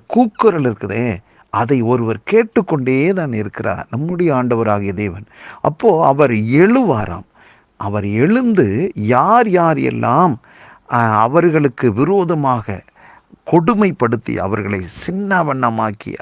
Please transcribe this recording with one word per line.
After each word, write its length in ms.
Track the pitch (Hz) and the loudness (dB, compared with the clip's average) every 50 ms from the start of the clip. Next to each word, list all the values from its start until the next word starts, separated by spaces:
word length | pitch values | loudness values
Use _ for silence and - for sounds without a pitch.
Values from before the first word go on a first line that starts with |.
| _ | _
கூக்குரல் 560 | - - 226 254 220 - - - 220 185 160 135 | -2 2 2 2 2 0 2 2 2 2 2 0
இருக்குதே, 540 | 123 107 - - 101 101 113 123 120 98 92 - _ _ _ _ _ | -2 -2 -4 -6 -8 -4 -4 -4 -4 -4 -6 -10 _ _ _ _ _
அதை 320 | - 104 120 117 143 127 113 | -4 -4 0 0 0 0 2
ஒருவர் 380 | 113 123 123 117 110 110 107 - | 0 0 0 0 -2 -4 -6 -6
கேட்டுக்கொண்டே 880 | - 196 226 233 220 - 240 185 - 165 147 127 131 131 131 143 175 196 | 0 0 0 0 2 0 -2 0 0 -2 -2 -2 0 0 0 0 0 0
தான் 200 | 185 160 139 117 | -2 -4 -4 -4
இருக்கிறார். 540 | 107 104 98 - - - 107 90 90 - - | -4 -6 -6 -8 -6 -6 -6 -4 -6 -8 -8
நம்முடைய 440 | - 120 151 170 180 170 175 165 143 | -6 -6 -4 -4 -2 -2 0 0 2
ஆண்டவராகிய 580 | 127 123 123 120 113 113 107 104 101 101 98 92 | 0 0 0 0 0 0 0 0 0 -2 -4 -4
தேவன். 320 | 92 104 101 87 98 104 _ _ - - - - - | -4 -4 -6 -6 -8 -14 _ _ -20 -20 -20 -16 -4
அப்போ 460 | - - 151 - - 226 175 156 165 | -4 -4 -4 0 2 2 2 4 4
அவர் 240 | 139 139 139 151 127 | 2 4 4 2 2
எழுவாராம். 920 | 120 107 107 110 127 147 180 208 240 269 254 190 135 104 107 - 85 90 - _ _ _ - - - _ _ _ _ | 2 0 0 2 4 4 4 4 4 2 2 2 0 -2 -2 -6 -8 -12 -14 _ _ _ -20 -20 -20 _ _ _ _
அவர் 300 | - - 101 101 104 98 | -10 -8 -6 -4 -4 -4
எழுந்து 840 | 101 104 110 131 170 214 254 254 240 220 180 135 101 95 117 175 202 - | -2 0 0 2 2 2 2 2 0 2 2 2 2 2 -2 -2 -4 -6
யார் 540 | - 104 107 123 123 147 185 220 240 240 220 | -4 -2 0 2 2 2 4 4 4 4 4
யார் 300 | 180 180 170 165 156 139 | 2 2 2 2 0 0
எல்லாம், 600 | 135 127 120 117 113 113 120 151 180 175 120 110 _ _ - - - - - - _ - 127 | -2 -4 -2 -2 -2 0 2 2 2 2 0 -2 _ _ -20 -20 -20 -20 -20 -20 _ -4 -2
ஆ, 280 | 120 117 113 107 107 | 0 0 2 2 2
அவர்களுக்கு 720 | 110 120 139 170 175 175 151 156 147 135 120 - - 123 98 | 2 4 2 4 2 4 2 2 2 0 0 0 -2 0 2
விரோதமாக 880 | 107 139 165 196 202 180 165 175 156 143 135 127 117 107 - 98 - - _ _ _ - - - - _ _ - - - | 2 0 2 2 0 0 0 -2 -2 0 -2 -2 -2 -4 -8 -10 -10 -12 _ _ _ -20 -20 -20 -20 _ _ -20 -18 -6
கொடுமைப்படுத்தி 880 | - - 170 165 196 233 202 214 190 151 - 123 117 120 110 - - 117 | 2 2 2 4 4 2 2 2 0 0 0 -2 0 0 -2 -4 -6 -6
அவர்களை 460 | 98 90 98 101 104 101 101 104 95 92 82 - - - | -4 -4 -4 -4 -4 -4 -4 -6 -6 -6 -8 -12 -12 -10
சின்னவண்ணமாக்கி 1080 | - 175 190 202 196 196 180 165 147 135 131 127 120 113 110 110 110 104 107 - 101 - - | -8 -6 -6 -4 -2 0 0 0 -2 -2 -2 -2 -4 -2 -2 -4 -4 -6 -8 -12 -12 -12 -12